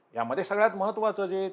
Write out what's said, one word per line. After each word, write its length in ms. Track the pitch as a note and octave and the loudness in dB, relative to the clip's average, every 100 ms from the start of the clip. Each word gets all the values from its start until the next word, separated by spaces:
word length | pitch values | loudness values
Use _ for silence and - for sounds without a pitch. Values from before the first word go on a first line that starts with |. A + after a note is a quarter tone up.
| _ A#2 | _ -4
यामध्ये 280 | A#2 C#3+ | -2 -2
सगळ्यात 320 | F#3 G3+ A3 G3 | -2 4 4 4
महत्त्वाचं 500 | G3 A3 G#3+ G3+ F#3+ | -2 0 -2 0 -2
जे 240 | F#3+ F#3+ | -2 -4